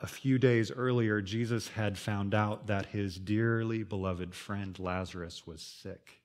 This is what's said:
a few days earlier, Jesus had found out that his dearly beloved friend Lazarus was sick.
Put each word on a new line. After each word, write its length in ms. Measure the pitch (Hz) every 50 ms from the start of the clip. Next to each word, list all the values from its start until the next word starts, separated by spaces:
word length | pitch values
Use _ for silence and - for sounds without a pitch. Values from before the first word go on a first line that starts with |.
a 60 | -
few 320 | - - - - 135 131 127
days 320 | 123 127 120 113 113 92
earlier, 500 | - 123 123 127 123 120 113 107 107 104
Jesus 460 | 101 92 104 113 120 113 120 110 -
had 320 | - - 113 107 104 98 92
found 340 | - - 104 101 101 98
out 360 | 101 107 107 104 107 - - 110
that 180 | 104 98 92
his 320 | - - 104 101 98 87 92
dearly 640 | 92 98 107 107 117 117 117 113 113 113 113 113
beloved 540 | 107 104 107 98 95 95 90 87 90 87 90
friend 420 | - - - 101 101 98 95 90 92
Lazarus 640 | 92 92 90 92 92 90 - 90 85 85 - - - -
was 140 | 82 82
sick. 580 | - - - - - 98 87 - _ - - -